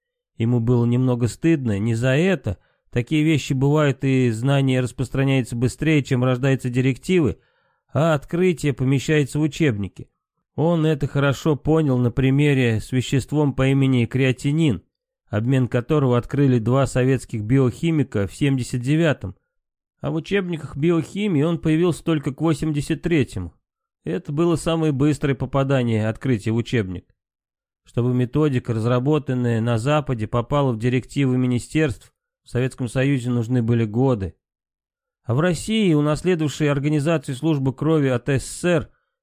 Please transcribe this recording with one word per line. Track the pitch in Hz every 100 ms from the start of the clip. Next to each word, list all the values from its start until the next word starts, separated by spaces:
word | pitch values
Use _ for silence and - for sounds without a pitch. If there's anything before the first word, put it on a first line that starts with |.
| _ _ _ -
Ему | 117 123
было | 113 123
немного | 117 123 131 120 120
стыдно | - 165 160 123 98
не | 113
за | 113 131
это, | 135 185 175 110 90 _ _ _
такие | 123 120 156
вещи | 151 151 -
бывают, | 135 139 151 147 131
и | 135 131 123
знание | 110 131 139 135 127
распространяется | 127 - 127 135 135 135 117 120
быстрее, | 123 - 147 151
чем | 135 127
рождаются | 127 123 139 131 123
директивы, | 123 131 127 - 185 131 - _ _ _ _ _
а | 127 165
открытие | 151 - 170 185 165 147
помещается | 127 131 135 139 151 131 147
в |
учебники. | 156 - 156 104 95 - - _ _ _ _ -
Он | 156 170
это | 156 147 139
хорошо | 143 139 131 160 139
понял | - 160 151 127
на | 120
примере | 127 131 135 147 135 123 110
с | -
веществом | 127 - 135 - 147 147
по | 123 135
имени | 135 135 127
креатинин, | 117 127 131 127 143 151 160 95 - _ _ _ -
обмен | 107 117 135 123
которого | 123 - 151 135 120
открыли | - 139 139 123
два | 113 131 131
советских | 131 127 131 - 113
биохимика | 104 135 127 - 165 156 131 107 98
в |
семьдесят | - 143 135 120 127
девятом, | 120 156 165 127 95 92 _ _ _ _ _ _
а | 135
в |
учебниках | 156 160 196 180 165 139 139
биохимии | 165 170 - 190 208 151
он | 160 165
появился | 165 156 180 147
только | - 156 147
к | 131
восемьдесят | 160 151 156 147 139 156
третьему. | 170 165 120 - 87 - _ _ _ _
Это | - 180 175
было | 147 170
самое | 156 175 165 156
быстрое | 135 147 143 143
попадание | 127 127 139 135 135 120 110 110
открытия | 107 135 113 113
в |
учебник. | 113 113 123 95 90 - _ _ _ _ _ _ _
Чтобы | _ - 123
методика, | 123 123 147 151 127 -
разработанная | 113 113 123 135 151 139 127 120 117
на | 117 117
Западе, | 127 151 139 123 107
попала | 120 113 147 139
в | 113
директивы | 123 127 - 143 135 127
министерств, | 127 123 - 156 151 107 - _ _ _
в | _
Советском | 120 127 - 123
Союзе | 135 135 139 120
нужны | 120 113 127
были | 113 120
годы. | 113 113 135 117 92 - _ _ _ _ _ _ _ _
А | -
в | 120
России, | 180 160 - 220 196
унаследовавшей | 151 147 147 175 175 156 - 151
организацию | 143 143 151 143 165 143
службы | 127 156 147 135
крови | 120 147 160 135
от | 123 -
С | 135
С | - -
С |
Р, | 175 165 - _ _ _